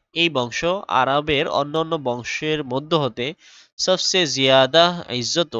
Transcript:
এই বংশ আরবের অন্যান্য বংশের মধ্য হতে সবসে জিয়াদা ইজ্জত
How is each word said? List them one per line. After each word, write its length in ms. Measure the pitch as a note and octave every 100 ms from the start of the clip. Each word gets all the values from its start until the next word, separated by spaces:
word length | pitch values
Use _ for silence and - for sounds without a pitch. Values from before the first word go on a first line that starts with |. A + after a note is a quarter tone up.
| _ D#3+
এই 80 | E3+ C#3
বংশ 240 | A#2+ - E3 F#3+ - B2
আরবের 460 | B2+ C#3 D3+ C#3+ D#3+ G#2
অন্যান্য 320 | C#3+ D#3+ D#3+ D#3+ C3
বংশের 520 | A#2+ A2+ - D#3 D#3 C#3
মধ্য 180 | B2+ D3+ E3
হতে 220 | C#3 A2+ B2 - _ - _ -
সবসে 420 | - F#3 - F#3+ E3
জিয়াদা 520 | B2+ C3+ C3 C3 D#3 F3 F3 - B2
ইজ্জত 320 | A#2 E3 E3+ A2+